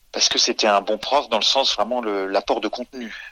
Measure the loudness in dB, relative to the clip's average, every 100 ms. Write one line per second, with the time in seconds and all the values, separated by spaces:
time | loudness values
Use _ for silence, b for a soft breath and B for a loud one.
0 | _ -2 0 2 0 2 2 2 2 -2
1 | 0 0 2 0 2 2 2 0 -2 -2
2 | -2 -2 0 0 0 0 -2 -6 -10 -12
3 | -12 B B